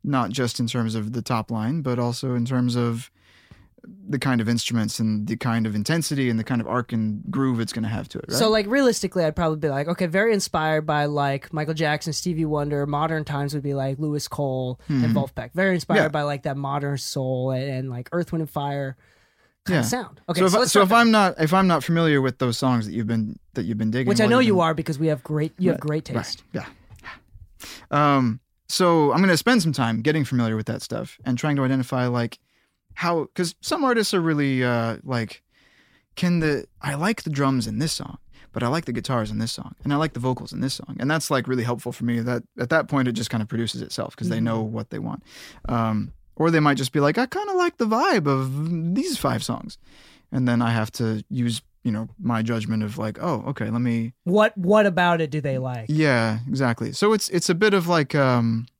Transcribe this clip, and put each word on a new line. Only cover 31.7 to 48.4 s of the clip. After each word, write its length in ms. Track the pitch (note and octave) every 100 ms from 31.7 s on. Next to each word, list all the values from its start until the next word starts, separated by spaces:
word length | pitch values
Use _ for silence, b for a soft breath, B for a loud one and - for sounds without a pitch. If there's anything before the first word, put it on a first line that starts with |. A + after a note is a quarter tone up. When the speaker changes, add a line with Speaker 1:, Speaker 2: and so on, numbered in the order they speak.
| C3+ B2 B2+ B2
Speaker 1:
like, 320 | A#2+ A#2 - _ _ _ _ _
how, 320 | - F3 E3+ C#3
'cause 200 | - E3+ -
some 240 | - F4+
artists 300 | C4+ A#3 G3+
are 60 | G3
really, 420 | E3 D3 C#3 C3
uh, 320 | B2 A#2+ A2+ A2
like, 380 | - B2 A2 - _ b b b b b b
"Can 260 | - F3+ E3+
the, 260 | D#3 C#3 - _
I 140 | C#3+
like 300 | C#3+ F3+ A3+
the 60 | -
drums 360 | C#3+ C#3 C3 A2+
in 120 | G#2+
this 140 | D3+
song, 240 | - - - - b b
but 100 | A2
I 60 | A#2+
like 180 | D#3 E3
the 60 |
guitars 380 | B2 G#2+ B2+ G#2+
in 80 | G#2+
this 140 | A2+
song, 220 | - - -
and 80 | C#3+
I 40 | C#3+
like 180 | D#3
the 60 | -
vocals 300 | B2+ B2+ A2+
in 80 | -
this 100 | C3
song." 220 | - - -
And 120 | C3+
that's, 200 | D#3 -
like, 160 | C3+ B2+
really 180 | B2+
helpful 280 | A#2 A#2+ B2+
for 120 | A#2+ A#2
me. 140 | A#2+
That, 240 | A#2 A#2+ - -
at 120 | B2
that 180 | D#3+ C3+
point, 180 | C#3+ B2+
it 60 |
just 160 | A2+ A#2
kinda 160 | A#2
produces 380 | G#2+ A2 A2+ F#2
itself 340 | - - - -
'cause 140 | A#2
they 60 | A2+
Speaker 2:
Mm-hmm. 80 |
Speaker 1:
know 180 | A2+ A2+
what 260 | G#2+ A2 G#2+
they 100 | G#2+
want. 240 | A2 G#2 B B B B -
Um, 440 | A#2 A2+ G#2+ - - _ -
or 140 | D#3+
they 80 | D#3+
might 160 | D3+ C#3
just 140 | C3
be 80 | D#3
like, 180 | C#3+ D#3+
"I 80 | B3+
kinda 260 | F#4+ G#4
like 240 | F#4 F4 -
the 100 | A3+
vibe 400 | A3 F4+ A#3 C#3+
of 680 | C3+